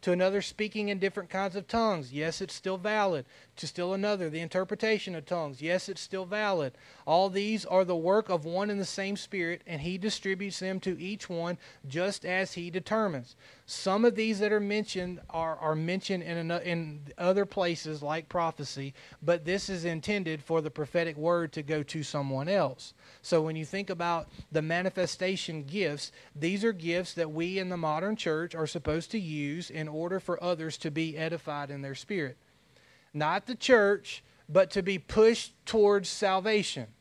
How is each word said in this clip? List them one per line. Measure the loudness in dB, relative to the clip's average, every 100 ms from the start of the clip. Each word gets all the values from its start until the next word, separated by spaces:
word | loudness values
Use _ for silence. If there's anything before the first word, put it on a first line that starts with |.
"To | 2
another | 4 4 2
speaking | -4 -4 -4 -2 -2
in | 0
different | -2 -2 -6
kinds | -4 -2 -4
of | -2
tongues." | 2 2 2 -2
Yes, | -4 -4 -4
it's | -8
still | -6 -4 -4
valid. | 0 2 4 2 -4 -16 -20 -12
To | -10
still | -4 -2
another, | 0 0 0 0
the | -4
interpretation | -2 -2 -2 -2 0 0 -2
of | -8 -4
tongues. | -4 -4 -6
Yes, | 0 0 -2
it's | -10
still | -8 -6
valid. | -4 -2 0 2 0 -4 -20 -14 4
"All | 6 6
these | 2 0 0 4
are | 4
the | 4
work | 2 4 4 4
of | 0
one | 0 -2 0
and | -2
the | -4
same | -4 -4 -4
Spirit, | -6 -4 -2 -4 -6
and | -6
he | -4 -2
distributes | -2 -2 -2 -2 -4 -4
them | -4 -2
to | -2 -4
each | -6 -8 -6
one | -4 -4 -4 -10 -18 -8
just | -2 -2 -2
as | -2 0 0
he | -4 -6
determines." | -6 -2 0 2 -2 -8 -18 -20 -20 -14
Some | -4 0 6
of | 4
these | 4 0 2
that | 2
are | 2
mentioned | 2 -2 -2 -4 -4 -8 -8
are, | -4 -2 0
are | 0
mentioned | 2 2 0 0 -4
in | -2 -4
ano-, | 0 -2
in | 0 -2 -2 -8 -14 0
other | 4 4
places | 4 2 0 0 -4 -6
like | -2 -4 -2
prophecy, | 0 0 -2 -8 -8 -10 -10 -20 -8
but | 0 2
this | 2 -2 -2
is | -4
intended | -2 -2 -2 -2 0 -4
for | 0 0
the | 0
prophetic | -4 -2 0 0 0
word | 2 2 2
to | -4
go | -2 -2
to | -2 -4
someone | -4 -2 -2 -2 2
else. | 2 2 0 -14 -20 -20 -18
So | 2 2
when | 4 -2
you |
think | -4 -6 -4
about | -2 0 -2 -4 -14 -2
the | -2
manifestation | 2 0 0 0 -2 0 -2 -2 -4 -6
gifts, | -6 -2 -2 -2 -8 -12 -18 -4
these | -2 2
are | 0
gifts | 0 0 0 -2
that | -2 -2
we | 0 -2 -2
in | -2
the | -2
modern | 0 0 0 0
church | 0 0 -2
are | -4 -4
supposed | -2 -2 -2 -2
to | -4
use | -4 -4 -4 -4 -6
in | -6 -6
order | -4 -2 -2
for | -2 -2
others | 0 -2 -2 -4
to | -4
be | -2 -2 -2
edified | -4 -4 -4 -6 -6
in | -8
their | -8
spirit. | -10 -4 -2 -2 -6 _ _ _ _ _ -20 _
Not | 0 2 2 -2
the |
church, | -4 6 8 8 4 -2 -14 _ _ 2
but | 4 4
to | 2
be | 0 -2
pushed | 0 6 6 6 -2 _
towards | -2 6 6 6 2
salvation. | 0 2 2 4 2 2 -4 -8 -12